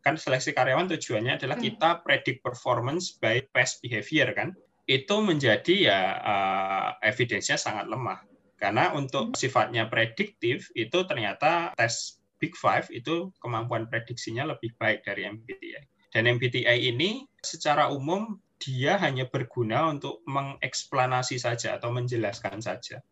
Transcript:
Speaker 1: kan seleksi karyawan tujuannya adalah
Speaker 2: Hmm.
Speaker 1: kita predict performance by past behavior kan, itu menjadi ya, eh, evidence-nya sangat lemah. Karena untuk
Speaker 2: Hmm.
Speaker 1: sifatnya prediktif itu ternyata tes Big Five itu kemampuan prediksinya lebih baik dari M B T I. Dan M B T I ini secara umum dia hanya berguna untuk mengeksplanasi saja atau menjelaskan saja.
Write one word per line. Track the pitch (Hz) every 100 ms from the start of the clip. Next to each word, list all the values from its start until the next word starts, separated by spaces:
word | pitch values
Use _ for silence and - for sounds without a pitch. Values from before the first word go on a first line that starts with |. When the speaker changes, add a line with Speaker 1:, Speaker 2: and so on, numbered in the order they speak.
| 139
Speaker 1:
kan | 151
seleksi | - 131 156 143
karyawan | 127 135 185
tujuannya | 160 - 110 120 147
adalah | 135 156
Speaker 2:
Hmm. | 233
Speaker 1:
kita | - 160 170 -
predict | 135 - 123
performance | 127 123 - 120 120 160 185 -
by | 113 117 -
past | 131 123 -
behavior | 120 113 - 156 123
kan, | 104 123 185 _ _ -
itu | 135 131 208
menjadi | 214 156 131 104 - 185 139
ya, | 98 95 -
eh, | 110 101 95 95 95 95 101 - 107
evidence-nya | 104 123 104 - 147
sangat | - 104 90
lemah. | 127 113 92 - _ _ _
Karena | 101 107 175 156
untuk | 135 139 117
Speaker 2:
Hmm. | 131
Speaker 1:
sifatnya | 131 120 107 117 113
prediktif | 117 113 - - _ 117 143 -
itu | 127 113 175 185
ternyata | - 104 - 151 170 170 -
tes | 117 - - - _ _
Big | - -
Five | - 110 -
itu | 123 120 165 190 _
kemampuan | 123 113 117 117 113
prediksinya | 117 117 120 - 117 151
lebih | 135 117 -
baik | 110 110 -
dari | 101 101
M | 107 113
B |
T | - - -
I. | - _ _
Dan | 117 117
M | 123
B | 123
T | 123 120
I | 120 123
ini | 120 180 240 - _
secara | - 160 151 151 147
umum | 139 139 190 226 208 _ _
dia | - 131 139 196
hanya | 165 131 127
berguna | 135 123 - 110 117 160
untuk | 147 139 - -
mengeksplanasi | 139 139 139 131 - - 139 127 127 127 127
saja | 123 117 104 104
atau | 120
menjelaskan | 123 123 120 104 101 101 101
saja. | 104 90 - - _